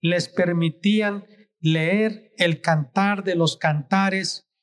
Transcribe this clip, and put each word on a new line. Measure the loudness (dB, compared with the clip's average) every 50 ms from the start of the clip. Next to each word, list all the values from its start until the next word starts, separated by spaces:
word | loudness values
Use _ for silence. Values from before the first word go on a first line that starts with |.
les | 0 0 0 0 -2 -4
permitían | -2 -2 0 0 0 0 0 -2 -2 -2 0 0 2 2 0 -2 -4 -6 -10 _ -20 _ -20 _ _ _
leer | -2 0 0 2 0 0 0 0 0 0 -2 -6 -16 _ _ -2
el | 0 0 0 0
Cantar | _ 0 0 0 0 -2 _ 0 0 0 0 -2 -2
de | -2 0
los | 0 0 0 0 0
Cantares | -2 0 0 0 -2 0 0 2 2 2 0 -2 -4 -6 -8 -10 _ _ _ _